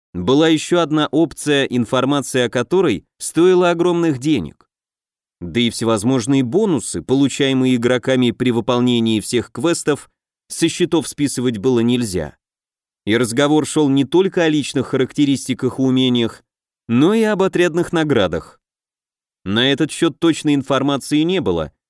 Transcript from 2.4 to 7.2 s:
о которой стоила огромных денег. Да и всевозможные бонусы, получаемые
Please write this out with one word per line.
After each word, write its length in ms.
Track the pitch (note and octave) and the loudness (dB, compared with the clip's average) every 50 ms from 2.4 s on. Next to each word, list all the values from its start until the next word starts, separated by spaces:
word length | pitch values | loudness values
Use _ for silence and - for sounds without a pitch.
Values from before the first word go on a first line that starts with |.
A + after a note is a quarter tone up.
| B2 | -2
о 40 | A2+ | 0
которой 560 | - B2 B2 - - F#3 F#3+ D#3 G#2 D#2+ - _ _ _ | -2 -4 -2 0 0 0 2 2 0 -2 -6 _ _ _
стоила 500 | - - - D#3 E3+ F#3 F#3 F3+ F3+ F3 | -12 -6 0 2 4 4 6 4 4 2
огромных 480 | F3 E3 E3+ F3+ F3 F3 E3+ E3 C#3+ B2 | 2 2 0 0 0 0 0 0 -2 -2
денег. 500 | B2 D#3 D3+ A#2+ E2 D2 - _ _ _ _ _ _ _ _ _ _ _ _ _ _ _ _ _ | 0 0 0 0 -2 -6 -12 _ _ _ _ _ _ _ _ _ _ _ _ _ _ _ _ _
Да 200 | F2 F2 D#2+ A#2 | -14 -6 -2 0
и 100 | A#2+ A#2 | 0 0
всевозможные 760 | - - A#2 A2+ A2+ G#2+ F#2 A#2+ C3+ C3 G#2+ C3 C#3 C3+ C3 | -2 -2 -2 0 0 0 0 0 0 0 0 0 0 0 0
бонусы, 600 | A#2 A#2 F#3 A3+ G#3 E3+ A#2+ - - - F#2 - | 0 0 0 0 0 0 -2 -4 -6 -8 -10 -4
получаемые 720 | - B2+ C#3 | -2 0 2